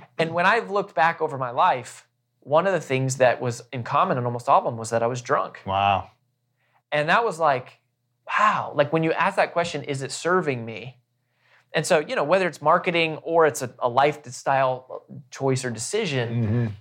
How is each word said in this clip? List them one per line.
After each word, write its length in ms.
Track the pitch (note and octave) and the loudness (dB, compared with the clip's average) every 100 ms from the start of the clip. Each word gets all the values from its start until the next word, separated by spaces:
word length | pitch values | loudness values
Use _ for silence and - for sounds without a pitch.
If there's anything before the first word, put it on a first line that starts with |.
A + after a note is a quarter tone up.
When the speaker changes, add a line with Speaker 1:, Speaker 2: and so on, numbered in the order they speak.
| - - | -10 -4
Speaker 1:
And 160 | E3 | -2
when 120 | E3+ F#3 | 0 2
I've 260 | A3+ F#3+ | 2 0
looked 240 | G3+ F#3+ E3+ | -4 -2 2
back 260 | E3 E3 | 2 2
over 160 | D#3 C3+ | -4 -4
my 140 | B2 | -4
life, 560 | C3 F3+ C3 A2+ - _ _ _ _ | 0 2 0 -6 -18 _ _ _ _
one 260 | C3 D#3 F#3+ | 0 2 2
of 60 | |
the 60 | F3 | 0
things 380 | - C3 C3 C3 | 0 0 0 4
that 220 | B2 - | 4 4
was 200 | B2+ A#2 - | -2 -6 -8
in 100 | C3 | -8
common 340 | A2+ C#3+ F#3 C3+ | -2 0 2 0
in 80 | A#2+ | -2
almost 220 | A#2+ C3+ | -2 2
all 100 | F3 | 2
of 40 | |
them 140 | F3+ A2+ | 2 -4
was 120 | A2 | -4
that 140 | A2+ | 0
I 40 | A#2 | 0
was 140 | B2+ | -2
drunk. 380 | B2 D#3+ - - G2 | -2 -2 -2 -8 -4
Speaker 2:
Wow. 440 | F#2+ G2+ F#2+ - _ _ _ _ _ _ _ _ | 0 2 2 -2 _ _ _ _ _ _ _ _
Speaker 1:
And 160 | D3+ D3+ | -2 2
that 140 | G#3 A#3 | 2 2
was 140 | D#3+ | 2
like, 420 | D#3 B2+ - _ _ _ _ _ - - | 2 2 -4 _ _ _ _ _ -6 0
wow. 320 | G#3+ E3 - | 2 2 -2
Like, 200 | D3 C#3 | 0 0
when 100 | E3 | 0
you 80 | D#3+ | 0
ask 240 | C#3+ F#3 G3 | 0 0 0
that 160 | D#3+ | 0
question, 320 | F3 E3+ D3 | 0 -4 -4
"Is 180 | C3+ C3+ | -6 -6
it 120 | C3+ | -8
serving 500 | - E3 F#3 D3+ A#2+ | -6 0 0 0 -4
me?" 340 | A2+ G#2+ B2+ - _ _ _ _ _ _ _ | -6 -12 -14 -18 _ _ _ _ _ _ _
And 120 | E3 D#3 | -4 2
so, 140 | E3 | 0
you 180 | F#3+ B3 | 0 -2
know, 80 | D3 | 0
whether 220 | F#3+ F3+ | 2 0
it's 120 | - | 0
marketing 560 | D3+ F3 F3+ E3+ D#3+ D#3 | 2 2 2 0 0 -2
or 220 | E3 E3 D3+ | 0 4 4
it's 160 | C3+ | 2
a, 120 | D#3 - | -6 -4
a 80 | B2 | 0
lifestyle 1160 | B2 D3+ D3+ B2+ - D3 C3+ C3 B2+ - - - C3 - | 2 2 0 -10 -8 -2 0 0 -2 -8 -16 -16 -20 -16
choice 340 | - C3+ B2+ | -4 0 0
or 60 | B2+ | -2
decision, 580 | A2+ - G#3 F#3+ C3 A#2 A#2+ | -6 -4 -4 -2 -2 -2 -2
Speaker 2:
Mm-hmm. 220 | G#2+ A#2+ A2+ - | 0 0 -2 -6